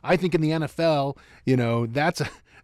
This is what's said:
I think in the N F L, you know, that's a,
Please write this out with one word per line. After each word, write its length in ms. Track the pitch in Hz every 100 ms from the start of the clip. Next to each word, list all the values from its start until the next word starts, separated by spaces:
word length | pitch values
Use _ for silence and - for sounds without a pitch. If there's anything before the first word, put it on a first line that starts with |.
I 120 | - 180
think 200 | 180 165
in 40 |
the 100 | 156
N 100 | 160
F 160 | 151 -
L, 380 | 165 151 139 139 - -
you 140 | - 127
know, 280 | 117 117 117
that's 340 | 120 156 -
a, 80 | 147 - _ -